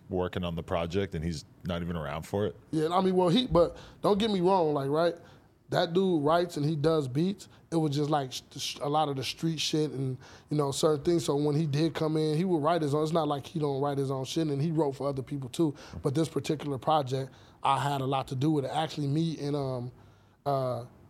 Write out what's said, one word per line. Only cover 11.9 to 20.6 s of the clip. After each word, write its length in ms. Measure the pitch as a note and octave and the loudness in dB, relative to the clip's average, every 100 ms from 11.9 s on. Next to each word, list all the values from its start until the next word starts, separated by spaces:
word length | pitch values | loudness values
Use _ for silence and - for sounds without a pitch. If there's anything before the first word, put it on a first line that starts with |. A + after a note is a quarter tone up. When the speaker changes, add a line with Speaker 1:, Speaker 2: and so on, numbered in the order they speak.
Speaker 2:
come 220 | - D#3 D#3 | 0 0 2
in, 200 | D#3 D3+ | 2 2
he 80 | |
would 180 | F#3 E3+ | 2 2
write 180 | D3 F3 | 2 2
his 120 | D3 | 2
own. 80 | D3+ | 0
It's 100 | D#3 | 2
not 140 | E3 D3+ | 2 0
like 180 | C#3+ | -2
he 140 | - D#3+ | -4 -2
don't 220 | D3 C3+ | -2 0
write 180 | C#3+ C#3 | 0 0
his 140 | C3+ | -2
own 120 | C3+ | -2
shit, 220 | C3 D#3+ D#3 | -4 -2 0
and 160 | C#3 | 0
he 80 | E3 | 0
wrote 220 | D#3 D3 | 2 0
for 140 | C3 C#3 | 0 -4
other 140 | C3+ | -4
people 260 | A#2+ C#3+ B2+ | -6 -8 -4
too. 260 | - D#3+ - - - | 0 0 -2 -10 -6
But 120 | D3+ | -2
this 140 | C#3 D#3+ | 0 -2
particular 500 | D3 - D3+ D3 C3 | -2 -2 -4 -4 -4
project, 540 | - D#3 B2+ C3 C3+ - - - | 0 0 0 -4 -6 -12 -20 -4
I 160 | C3+ C3+ | 0 0
had 200 | C#3 C#3 | 0 -2
a 40 | C3 | -2
lot 220 | C3+ - | -2 -4
to 80 | C3 | -2
do 160 | D3+ | 0
with 140 | D3+ C3 | 0 0
it. 40 | |
Actually, 360 | D3 D#3+ - C#3+ | -2 -4 -4 -2
me 280 | D3+ E3 D3+ | 0 0 -2
and, 160 | C#3+ C#3+ | -4 -4
um, 340 | C3+ B2+ B2 - - - _ _ C#3+ | -4 -6 -8 -12 -20 -20 _ _ -2
uh, 380 | C#3 | 0